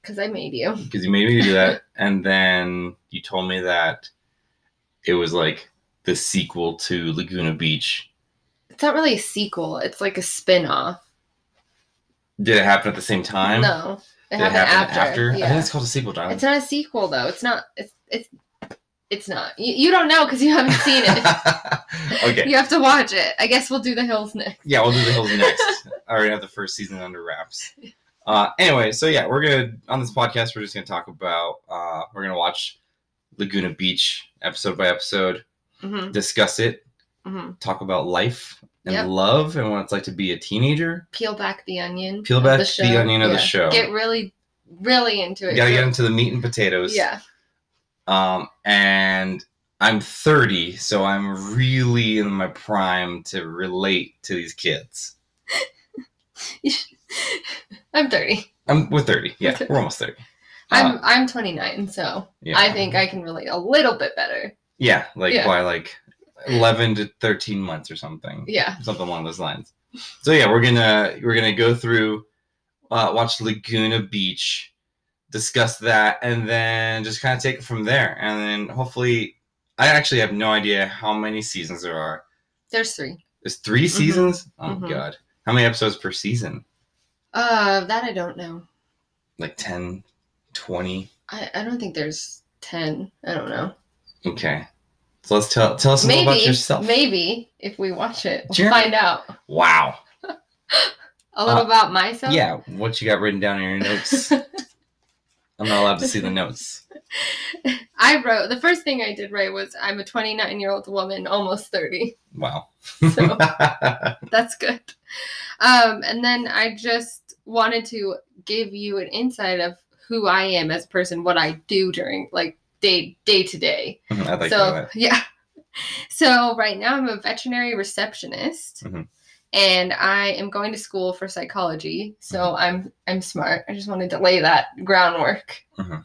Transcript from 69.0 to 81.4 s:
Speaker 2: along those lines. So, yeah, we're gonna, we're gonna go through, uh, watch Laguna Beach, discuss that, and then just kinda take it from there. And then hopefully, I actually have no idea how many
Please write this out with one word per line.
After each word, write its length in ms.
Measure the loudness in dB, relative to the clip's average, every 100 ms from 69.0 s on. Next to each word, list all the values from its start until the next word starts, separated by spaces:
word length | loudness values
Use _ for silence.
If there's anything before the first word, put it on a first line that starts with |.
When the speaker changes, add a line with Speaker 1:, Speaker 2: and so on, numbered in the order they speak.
| -6
Speaker 2:
along 180 | -6
those 160 | -8 -8
lines. 320 | -8 -8 -14 _ _ -20 -20 -6
So, 80 | 2
yeah, 160 | 4 6
we're 120 | 6
gonna, 560 | 6 4 6 4 2 -2
we're 120 | 0
gonna 180 | 2 2
go 200 | 4 2
through, 500 | 2 2 2 2 -2 -10 _ _ _ _ _ _
uh, 200 | -2 0
watch 260 | 0 0 -2
Laguna 600 | -4 -6 -4 -2 0 -2
Beach, 720 | -4 -4 -4 -4 -6 -6 -10 _ _ _ _ _ _
discuss 480 | -8 -2 0 0 0
that, 400 | 2 4 2 0
and 260 | -2 -2 0
then 540 | 0 0 0 -2 -4
just 180 | -6 -4
kinda 200 | -2 -2
take 160 | -2 -4
it 80 |
from 180 | -8 -4
there. 320 | 0 2 0 -2
And 200 | -4 -4 -4 -4 -6
then 60 |
hopefully, 640 | -6 -6 -2 0 0 -2 _ _ _ _ 2
I 100 | 4
actually 320 | 4 4 2
have 120 | 2
no 180 | 0 2
idea 340 | 2 2 0 0
how 260 | -2 -2
many 300 | -2 -4 -6